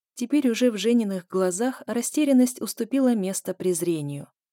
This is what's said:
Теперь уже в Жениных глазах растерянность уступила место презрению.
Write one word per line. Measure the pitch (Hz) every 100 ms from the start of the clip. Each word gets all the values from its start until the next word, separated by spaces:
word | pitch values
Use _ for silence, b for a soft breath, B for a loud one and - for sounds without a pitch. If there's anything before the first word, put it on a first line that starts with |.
| _
Теперь | - 240 294 269
уже | 220 247
в | 208
Жениных | 220 240 202 190 -
глазах | 185 185 180 254 - -
растерянность | 233 - 302 285 254 247 -
уступила | 214 - 220 277 254
место | 226 185 185 -
презрению. | 185 185 165 175 160 143 143 151 _ _